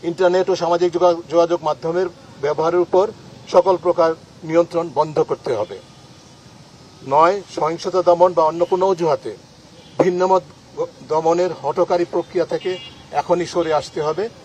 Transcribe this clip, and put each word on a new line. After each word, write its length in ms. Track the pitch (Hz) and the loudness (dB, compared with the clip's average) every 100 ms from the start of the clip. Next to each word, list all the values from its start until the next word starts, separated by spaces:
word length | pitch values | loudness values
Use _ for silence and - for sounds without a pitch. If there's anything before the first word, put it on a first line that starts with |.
ইন্টারনেট 460 | 165 160 185 180 185 | -6 0 2 2 0
ও 60 | 180 | 0
সামাজিক 360 | 170 175 175 | 0 0 0
যোগা-, 300 | 170 180 170 147 | 2 2 2 0
যোগাযোগ 340 | 165 170 170 | 0 2 0
মাধ্যমের 420 | 156 147 160 170 185 170 - - | -2 -4 -4 -4 -4 -6 -20 -8
ব্যবহারের 380 | 139 147 160 175 | -4 -2 0 0
উপর 320 | 175 180 208 - - - - | 2 2 0 -4 -20 -20 0
সকল 260 | 190 175 180 | 2 4 0
প্রকার 360 | 175 170 165 160 - - | 0 2 0 0 -10 -18
নিয়ন্ত্রণ 460 | 165 160 170 170 170 | -2 0 0 -2 -4
বন্ধ 260 | 139 156 151 | -2 -2 0
করতে 360 | 156 139 - 113 | -2 -4 -4 -6
হবে। 240 | 107 98 - - - - - - - - - - - - 131 | -6 -10 -18 -20 -20 -20 -20 -20 -20 -20 -20 -20 -20 -20 -2
নয়, 340 | 139 160 202 180 - | 4 4 2 -6 -4
সহিংসতা 460 | 160 165 196 180 | -4 -4 -4 0
দমন 320 | 175 175 180 | 2 4 4
বা 100 | 170 | 4
অন্য 220 | 156 165 170 | 0 0 -2
কোনো 220 | 190 190 | 0 0
অজুহাতে 480 | 180 165 135 120 101 - - - - - - | 0 0 -2 -4 -14 -18 -20 -20 -20 -20 -2
ভিন্নমত 440 | 185 180 180 185 - - - - 170 - 131 | 0 2 2 2 0 -20 -20 -10 -10 -10 -4
দমনের 420 | 156 160 170 180 156 | -2 2 0 0 -2
হঠকারী 440 | 139 156 175 175 175 | -6 -2 0 0 -2
প্রক্রিয়া 340 | 175 165 185 160 | -4 -4 -4 -4
থেকে 320 | 165 185 185 - - - | -4 -6 -8 -10 -20 -8
এখনই 340 | - - 175 165 | -8 -2 -2 -2
সরে 280 | 175 160 | -4 0
আসতে 280 | 151 - - | -2 -2 -6
হবে। 280 | 151 156 220 - | -4 -4 -6 -8